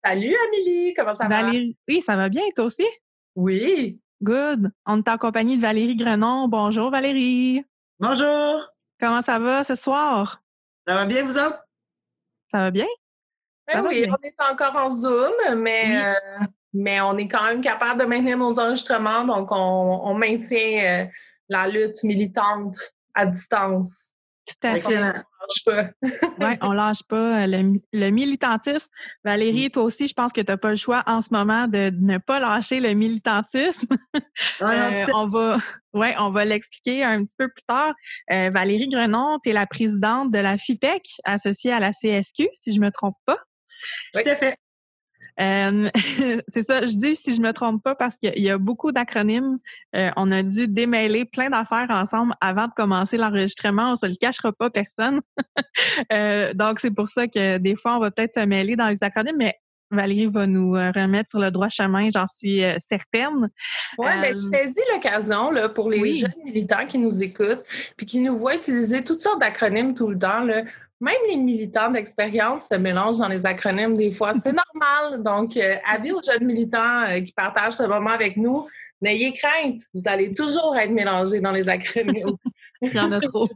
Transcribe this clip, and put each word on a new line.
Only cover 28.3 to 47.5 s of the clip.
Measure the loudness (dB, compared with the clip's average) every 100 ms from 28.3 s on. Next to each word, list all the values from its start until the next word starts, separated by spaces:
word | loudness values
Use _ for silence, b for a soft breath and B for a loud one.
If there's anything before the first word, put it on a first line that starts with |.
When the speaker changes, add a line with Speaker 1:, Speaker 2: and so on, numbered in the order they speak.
| 0 0 0 0 -4 -4 B B B
Speaker 2:
Valérie, | -2 0 2 2 0
Speaker 3:
Mm. |
Speaker 2:
toi | 0
aussi, | 0 0 -4
je |
pense | 0 -2
que | -2
t'as | -2 0
pas | 0
le | 0
choix | 0 0 2
en | 0
ce | 0
moment | 0 2 2 2
de | 2 0 2
ne | 2 2
pas | 0 0
lâcher | 2 0 0 0
le | 2
militantisme. | 2 2 0 0 0 0 0 0 -2 -2 -2 _
<laughs> | -6 -6 -6 -6 -2
Speaker 3:
Ah | -2 2 0
non, | 0
Speaker 2:
Euh, | 0
Speaker 3:
tout | 0
à |
Speaker 2:
on | 0
va, | 0 2 0 B B _
ouais, | -2 -2 0
on | -2
va | 0
l'expliquer | 0 0 -4 -8 -4 -2
un | 0 0
petit | -2 _
peu | -6
plus | -6 -4
tard. | 0 0 -4 B B -2
Euh, | 0 2
Valérie | 2 2 0 0
Grenon, | 0 2 2 0 0
t'es | 0
la | 0 0
présidente | 0 0 2 2 0 0
de | 0
la | 0 -2
fipec, | -2 -2 0 -2 -6 -10
associée | -4 -2 -2 -2 -2
à | 0
la | 0
C | 0 0
S | 0 -2 -2
Q, | -2
si | -2 -2
je | 2
me | 2
trompe | 0 -4 -4 -4
pas. | -4 -4 _ _ B B B B
Speaker 3:
Tout | -2
Speaker 1:
Oui. | 0
Speaker 3:
à | 2
fait. | 0 -2 _ _ _ _ _ B B -2
Speaker 2:
Euh, | 0 2 2 2 2
<laughs> | 0 0 0 0 0 -2
c'est | -4
ça, | 0 0
je | 2
dis | 0 0 0
si | 0
je | 2
me | 2